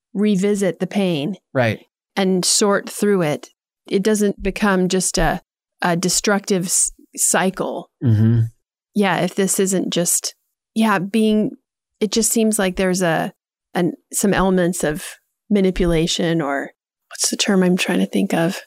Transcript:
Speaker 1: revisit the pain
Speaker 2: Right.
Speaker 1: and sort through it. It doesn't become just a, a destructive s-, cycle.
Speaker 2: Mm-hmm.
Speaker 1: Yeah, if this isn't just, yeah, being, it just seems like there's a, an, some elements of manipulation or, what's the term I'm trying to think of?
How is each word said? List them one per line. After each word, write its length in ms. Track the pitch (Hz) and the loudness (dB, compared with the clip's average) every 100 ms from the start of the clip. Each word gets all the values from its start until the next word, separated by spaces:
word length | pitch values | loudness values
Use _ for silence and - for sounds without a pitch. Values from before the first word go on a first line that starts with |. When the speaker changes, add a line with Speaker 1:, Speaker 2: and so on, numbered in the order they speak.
| _ | _
Speaker 1:
revisit 680 | - 214 196 202 202 190 165 | -2 0 2 2 0 0 -2
the 60 | 185 | -4
pain 480 | 202 190 160 147 185 _ | -2 -2 -2 -4 -8 _
Speaker 2:
Right. 240 | 135 117 98 - _ _ - | -2 0 -2 -8 _ _ -2
Speaker 1:
and 280 | 190 185 | 0 0
sort 460 | 170 - 208 202 226 | 0 0 2 0 -2
through 320 | - 208 196 | -4 0 2
it. 280 | 156 - - _ _ _ - | 0 -4 -8 _ _ _ -4
It 140 | 202 | -2
doesn't 400 | 202 208 208 - | 0 2 0 -2
become 460 | 196 - 208 185 185 | -6 -2 0 2 2
just 280 | 185 - - | 0 0 0
a, 260 | 160 156 - _ _ _ | 0 -2 -8 _ _ _
a 160 | 175 170 | -2 0
destructive 680 | 180 - - 202 - 190 170 | 0 0 0 0 0 -2 0
s-, 240 | - - - _ - | -2 -2 -4 _ -4
cycle. 720 | - 190 185 - 143 127 - _ | 0 2 0 -2 -6 -6 -12 _
Speaker 2:
Mm-hmm. 360 | 139 107 110 117 113 - _ _ _ 202 | 2 4 4 4 0 -4 _ _ _ -2
Speaker 1:
Yeah, 240 | 196 165 | 0 0
if 160 | 180 - | -2 -2
this 240 | 190 - | -2 0
isn't 320 | 190 185 - | 0 0 -2
just, 420 | - 175 - - - _ _ _ | -2 -2 -2 -4 -10 _ _ _
yeah, 240 | 220 220 196 | 0 2 2
being, 520 | 196 226 220 214 208 - _ _ _ _ | 0 0 2 2 0 -4 _ _ _ _
it 120 | 214 | -2
just 180 | 226 220 | 0 0
seems 280 | 233 220 214 | 2 0 2
like 180 | 190 180 | -2 0
there's 260 | 190 180 | -2 0
a, 300 | 175 160 175 - _ _ _ | 0 0 -4 -8 _ _ _
an, 180 | 180 170 - _ | -2 -2 -4 _
some 220 | - 202 | -2 0
elements 500 | - 190 185 175 185 | 2 2 2 2 0
of 200 | 151 160 - - _ _ _ 208 | -2 -4 -8 -16 _ _ _ 2
manipulation 840 | 190 180 175 165 165 - 170 165 | 2 2 2 2 0 0 0 0
or, 300 | 143 139 139 - _ _ _ | -2 -4 -6 -14 _ _ _
what's 200 | - - | -8 -6
the 60 | 214 | -2
term 260 | - 190 | 0 2
I'm 140 | 180 185 | 2 2
trying 220 | - 185 | 0 0
to 60 | 190 | 0
think 260 | 202 196 | -2 -2
of? 260 | 165 165 190 | 0 -2 -4